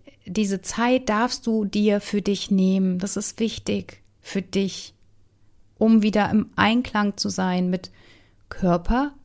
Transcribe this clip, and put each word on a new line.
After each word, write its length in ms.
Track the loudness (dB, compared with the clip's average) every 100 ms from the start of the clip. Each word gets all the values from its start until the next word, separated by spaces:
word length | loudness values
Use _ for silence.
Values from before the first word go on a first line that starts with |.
| -20 -20 -6
diese 360 | -2 0 0
Zeit 460 | -2 0 2 2 2
darfst 380 | 0 0 -2 -2
du 180 | -2
dir 360 | 0 0 2 2
für 220 | 0 -2
dich 280 | -2 -4 0
nehmen. 480 | 2 2 2 0 -2
Das 180 | -4 -4
ist 240 | -4 -2
wichtig 640 | -4 -4 -6 -6 -6 -18 _ _
für 220 | -8 -8
dich, 520 | -4 -2 -2 -6 -16 _ _ _ _ _ -20 _ -20 0
um 240 | 4 6
wieder 280 | 6 2 2
im 200 | 0 0 0
Einklang 600 | 2 2 0 -2 -2 -2
zu 120 | -6
sein 420 | -2 -2 0 0
mit 200 | -2 -6 -20 -20 -20 _ _ _
Körper, 640 | -2 0 0 0 0 -2 -6